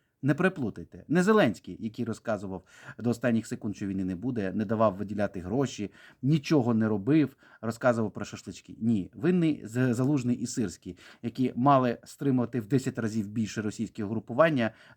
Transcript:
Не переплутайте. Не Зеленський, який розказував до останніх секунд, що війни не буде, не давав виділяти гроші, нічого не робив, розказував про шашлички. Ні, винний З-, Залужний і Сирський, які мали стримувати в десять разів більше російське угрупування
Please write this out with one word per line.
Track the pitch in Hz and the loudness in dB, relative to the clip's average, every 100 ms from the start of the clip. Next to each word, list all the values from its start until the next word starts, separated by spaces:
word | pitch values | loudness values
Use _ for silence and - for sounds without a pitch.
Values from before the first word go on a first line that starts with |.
| _ _ | _ _
Не | 135 | 0
переплутайте. | 143 180 180 110 - - 90 - | 2 2 0 -6 -6 -14 -12 0
Не | 165 | 2
Зеленський, | 185 214 135 - - 87 | 4 6 4 0 -8 -10
який | 107 110 | -8 -6
розказував | 113 104 - 104 98 95 - - - - | -6 -6 -4 -4 -4 -10 -12 -20 -20 -4
до | 117 | -2
останніх | 113 120 117 110 | 0 2 0 0
секунд, | 120 113 95 | -6 -8 -6
що | 98 | -4
війни | 98 | -4
не | 92 90 | -4 -4
буде, | 123 117 95 | -4 -4 -2
не | 95 | -2
давав | 101 110 110 | 0 4 2
виділяти | 95 98 104 101 95 | 2 -6 -4 -4 -4
гроші, | 90 123 131 - 98 - - _ | -4 -2 -2 -4 -10 -12 -20 _
нічого | 127 156 - 156 120 | 0 0 4 2 4
не | 110 110 | 2 2
робив, | 104 104 156 139 - - - | 0 2 2 2 -4 -20 -10
розказував | 113 110 127 117 104 | -8 0 2 2 0
про | 110 | -4
шашлички. | 104 101 - - - - | -10 -12 -14 -16 -18 -4
Ні, | 113 107 87 | 0 0 -2
винний | - 151 180 160 - | -4 0 2 2 -2
З-, | 107 120 127 | -4 0 2
Залужний | 117 131 143 120 120 | 2 2 0 0 -2
і | 120 | -4
Сирський, | - 101 - 92 - - - | -4 -4 -6 -14 -16 -18 -10
які | 117 - 123 117 | -8 -2 -2 2
мали | 139 135 127 - | 4 6 4 -2
стримувати | - - 139 127 117 123 | -10 -4 0 0 0 -4
в | 101 | 0
десять | 135 127 - | 0 0 -2
разів | 110 110 101 | -2 -2 -4
більше | 110 104 117 | -4 -4 -4
російське | 104 - 104 - | -6 -4 -8 -6
угрупування | 101 113 - 120 165 139 110 - - | -6 -6 -2 2 4 4 0 -4 -14